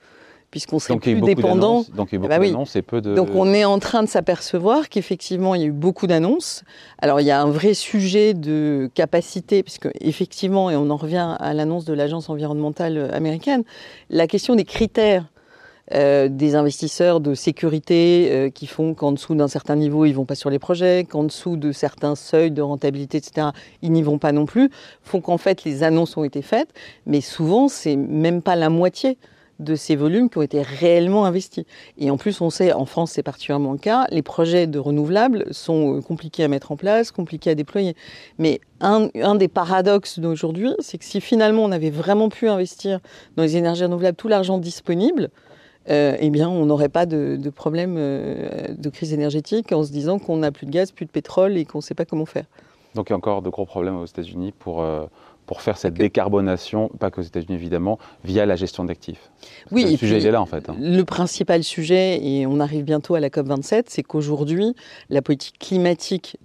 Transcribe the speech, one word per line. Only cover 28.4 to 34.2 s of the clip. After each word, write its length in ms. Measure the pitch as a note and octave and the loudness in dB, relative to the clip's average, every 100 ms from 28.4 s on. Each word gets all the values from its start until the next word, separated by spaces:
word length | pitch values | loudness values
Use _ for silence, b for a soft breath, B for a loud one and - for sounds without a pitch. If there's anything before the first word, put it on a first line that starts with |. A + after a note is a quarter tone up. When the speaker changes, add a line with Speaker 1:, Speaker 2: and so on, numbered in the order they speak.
Speaker 1:
pas 120 | F#3+ F3 | 0 2
la 140 | D#3 | 2
moitié 480 | E3 F3+ - C4+ B3+ b b b - | 2 2 0 -2 -2 b b b -14
de 160 | D3+ D#3 | -4 -4
ces 200 | - D3 | 0 0
volumes 340 | D3 G3 B3 | 2 2 2
qui 100 | F3 | 0
ont 20 | |
été 200 | D3 D3 | -2 -2
réellement 640 | C3+ C#3 E3+ E3+ F3 G#3 G3 | -4 0 4 4 4 2 2
investis. 400 | F3+ - - E3 B B - | 0 -4 -10 -12 B B -4
Et 100 | C#3 | -2
en 80 | C#3 | -2
plus, 240 | G#3+ G3 | -2 -2
on 80 | E3+ | -4
sait, 240 | - F3+ | 2 2
en 120 | - - | 2 0
France, 260 | - E3 | -2 -2
c'est 100 | - | -4
particulièrement 520 | C#3+ - - C#3+ C#3 | -6 -10 -4 -2 -2
le 40 | C#3+ | -2
cas, 300 | G#3 A#3+ C4+ | 0 0 2
les 140 | E3 | -2